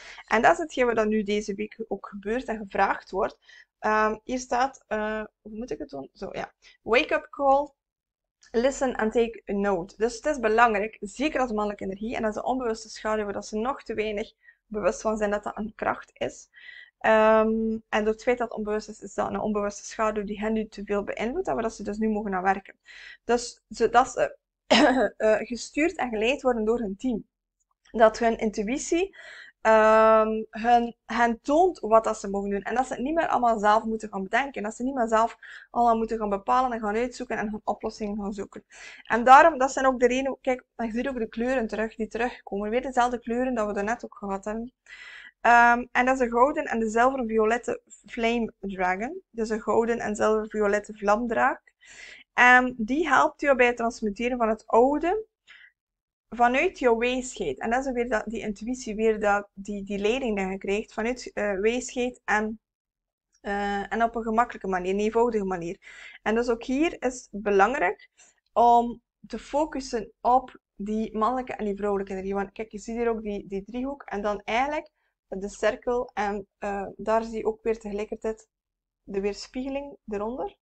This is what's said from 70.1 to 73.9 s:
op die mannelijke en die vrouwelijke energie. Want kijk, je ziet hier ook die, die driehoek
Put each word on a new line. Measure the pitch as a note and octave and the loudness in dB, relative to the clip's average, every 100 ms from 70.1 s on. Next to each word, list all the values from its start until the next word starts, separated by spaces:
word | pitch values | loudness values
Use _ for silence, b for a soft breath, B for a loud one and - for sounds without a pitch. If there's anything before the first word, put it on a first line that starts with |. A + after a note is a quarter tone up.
| _ | _
op | A3+ B3+ B3+ - _ _ | 2 2 0 -12 _ _
die | G3+ G#3+ A3 G#3+ | -6 -4 -2 -2
mannelijke | A3 B3+ B3+ | 0 -2 -6
en | - | -6
die | G#3 G3 | -6 -4
vrouwelijke | G#3 G3+ G3 | -2 -2 -4
energie. | F#3+ F#3+ | -6 -4
Want | G3+ G3 | -4 -6
kijk, | - A3 | -8 -12
je | G#3 | -12
ziet | - A#3 | -10 -4
hier | A#3 | -2
ook | A3 | -2
die, | G#3+ G3+ F#3+ | -4 -8 -8
die | G3 | -10
driehoek | G3+ A#3+ C4 | -8 -8 -8